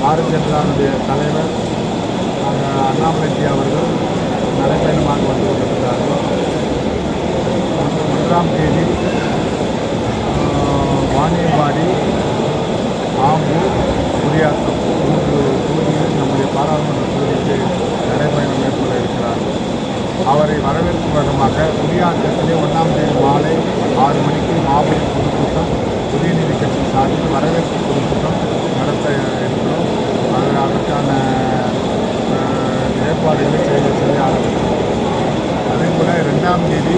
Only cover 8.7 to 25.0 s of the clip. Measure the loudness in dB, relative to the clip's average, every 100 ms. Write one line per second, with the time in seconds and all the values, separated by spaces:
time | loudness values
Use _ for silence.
8.7 | 2 2 0 0 0 -2 -2 -2 -2 -2
9.7 | -2 -2 -2 -2 -2 -2 0 0 0 0
10.7 | 2 2 2 2 2 2 2 2 2 2
11.7 | 2 0 0 0 0 0 0 0 -2 -2
12.7 | -2 -2 -2 -2 0 2 2 2 2 2
13.7 | 2 0 0 0 0 2 2 2 2 -2
14.7 | -2 -2 0 2 2 2 2 2 0 0
15.7 | 0 0 0 0 0 0 0 0 0 0
16.7 | 0 0 -2 -2 -2 0 0 0 0 0
17.7 | -2 -2 -2 -2 0 0 0 0 0 0
18.7 | 0 0 0 -2 -2 -2 -2 -2 -2 -4
19.7 | -4 -4 -4 -4 -2 2 2 2 0 0
20.7 | 0 0 0 0 0 0 2 0 2 0
21.7 | 0 0 2 0 0 0 0 0 0 0
22.7 | 0 2 2 2 2 2 2 2 0 0
23.7 | -2 0 2 2 2 2 0 0 0 2
24.7 | 2 2 0